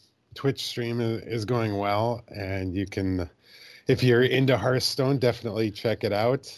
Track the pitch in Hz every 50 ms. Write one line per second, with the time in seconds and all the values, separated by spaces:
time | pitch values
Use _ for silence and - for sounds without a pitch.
0 | _ _ _ _ _ _ - - - 139 127 - - - - 123 120 117 117 120
1 | 117 113 113 104 - - 110 120 104 110 127 120 113 107 101 98 101 101 101 104
2 | 113 120 120 117 - - - 104 98 95 98 98 92 92 87 98 98 92 - 101
3 | 95 95 92 90 87 - - _ _ _ - - - - - - - - 131 -
4 | 127 127 120 120 127 127 127 131 135 131 127 110 - 123 127 127 - - - -
5 | 135 131 139 127 127 120 117 - - 113 98 110 113 107 98 - - 117 107 -
6 | - 104 101 101 110 123 135 143 - - -